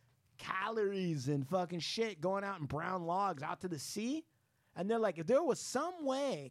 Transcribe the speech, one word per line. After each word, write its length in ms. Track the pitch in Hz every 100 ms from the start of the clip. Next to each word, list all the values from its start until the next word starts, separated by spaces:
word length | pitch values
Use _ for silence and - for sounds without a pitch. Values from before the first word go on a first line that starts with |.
| _ _ _ -
calories 920 | - 185 202 226 202 196 180 151 127
and 180 | 143 131
fucking 340 | 185 175 175
shit 400 | 151 220 226 175
going 200 | 175 196
out 140 | 196 190
in 60 | 143
brown 360 | 143 170 185
logs 380 | 165 180 202 151
out 180 | 151 180
to 80 | 185
the 100 | 156
sea. 460 | - 202 226 311 - _ _ _ _
And 160 | - 190
they're 80 | 226
like, 200 | 214 170
if 80 | 160
there 160 | 262
was 180 | 330 208
some 440 | - 262 330 359 277
way, 440 | 262 277 165 135